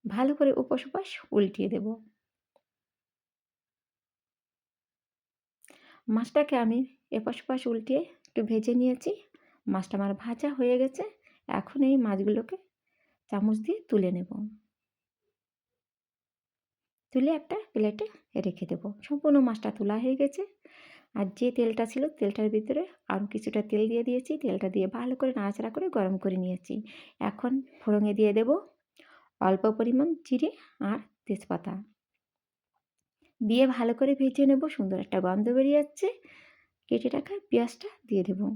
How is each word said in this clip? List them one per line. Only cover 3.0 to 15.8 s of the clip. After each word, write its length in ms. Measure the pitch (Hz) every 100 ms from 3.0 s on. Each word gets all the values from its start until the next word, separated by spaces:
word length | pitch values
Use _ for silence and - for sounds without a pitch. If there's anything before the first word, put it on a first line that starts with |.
| _ _ _ _ _ _ _ _ _ _ _ _ _ _ _ _ _ _ _ _ _ _ _ _ _ _ - - - - -
মাছটাকে 460 | 220 247 294 294 262
আমি 220 | 226 233 262 _ _
এপাশ 240 | 220 220 247
ওপাশ 200 | - 254 254
উল্টিয়ে 340 | 226 220 269 339 -
একটু 160 | _ -
ভেজে 300 | 220 220 220
নিয়েছি। 360 | 240 254 254 - 427 _ _ _ _ -
মাছটা 280 | 190 185 196
আমার 160 | 202
ভাজা 340 | 196 233 233 294 269
হয়ে 180 | 247 247
গেছে। 260 | 262 269 427 _ _ _ -
এখন 300 | - - 277
এই 140 | 262 269
মাছগুলোকে 580 | 220 196 196 208 226 381 _ _ _ _ _ _ _
চামচ 240 | 202 208 220
দিয়ে 200 | 214 427 -
তুলে 220 | 208 185
নেব, 180 | 175 180 208 214 - _ _ _ _ _ _ _ _ _ _ _ _